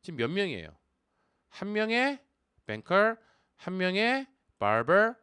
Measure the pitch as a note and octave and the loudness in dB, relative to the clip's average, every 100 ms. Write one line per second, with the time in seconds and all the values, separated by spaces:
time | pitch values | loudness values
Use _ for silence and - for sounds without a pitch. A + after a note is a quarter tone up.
0 | - D3+ A#2 F#3+ G3 G#2+ D#2+ D#2 _ _ | -10 -4 -2 0 -2 -4 -10 -18 _ _
1 | _ _ _ _ _ - G3+ G#3+ A3 A#3 | _ _ _ _ _ -12 -6 -2 0 2
2 | C4+ C4+ _ _ _ _ - G#2+ - F#3 | 0 -2 _ _ _ _ -10 -10 0 2
3 | A3 A3+ _ _ _ _ - F#3 F#3 F#3+ | 2 0 _ _ _ _ -8 -4 -2 0
4 | A#3 C4+ C4+ _ _ _ G2+ A2 B2 F#3 | 0 -2 -6 _ _ _ 0 2 4 4
5 | A3+ B3 | 4 -2